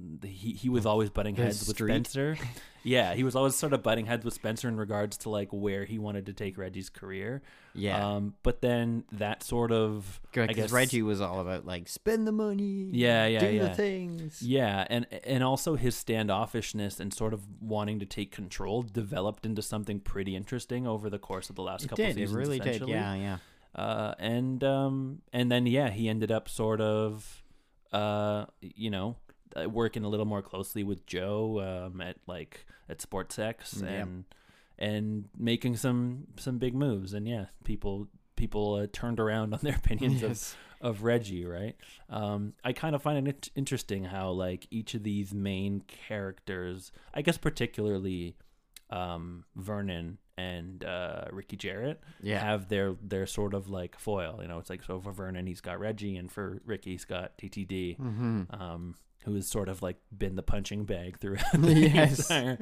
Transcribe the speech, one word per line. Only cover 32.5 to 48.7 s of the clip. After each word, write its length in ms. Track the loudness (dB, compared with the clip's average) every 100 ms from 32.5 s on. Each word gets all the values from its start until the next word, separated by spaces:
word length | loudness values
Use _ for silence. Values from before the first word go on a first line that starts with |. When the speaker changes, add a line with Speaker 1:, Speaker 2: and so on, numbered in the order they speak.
| -16 -20 -20 -14
Speaker 1:
at 120 | -12
Sports 380 | -6 -6 -6 -4
X 420 | -4 -4 -10 -8
Speaker 2:
Yep. 80 | -6
Speaker 1:
and, 360 | -4 -6 -8 -12 -20 -20 -20 _ -6
and 480 | -2 0 -2 -4 -6 -4
making 400 | 0 2 2 2
some, 500 | 2 2 0 -4 -12 -8
some 200 | -4 0
big 160 | 0 2
moves. 380 | 2 2 -2
And 140 | -4 -4
yeah, 180 | -4 -6 -6
people, 440 | -2 -2 -2 -4 -8 -14 _ 0
people, 380 | 0 2 2 2
uh, 120 | -2
turned 280 | -2 -2 2
around 340 | 2 2 0
on 60 | 0
their 140 | 0 2
<laughs> 20 |
opinions 440 | 4 4 4 2
Speaker 2:
Yes. 320 | 0 -2 -8 -12 -20 -6
Speaker 1:
of, 160 | -4 0
of 60 |
Reggie, 420 | 4 4 2 -4 -4
right? 300 | -6 -6 -8 -18 -20 -10
Um, 440 | -4 -2 -2 -4 -4
I 100 | -4
kind 200 | -2 0 0
of 60 |
find 240 | 2 2 0
it 20 |
int-, 200 | -4 -8 -4
interesting 500 | -2 -2 -2 -4 -4
how, 260 | -4 -2
like, 360 | 0 -2 -4 -6
each 240 | -6 -4 -4
of 80 |
these 300 | -2 -2 -2
main 480 | -2 -2 0 0 -2
characters, 1120 | -6 -16 -8 -6 -6 -8 -8 -6 -4 -8 -12 -20 -10
I 80 | 0
guess 160 | 0 2
particularly, 1000 | 0 0 -2 0 0 0 -2 -4 -6 -10 -20 _ _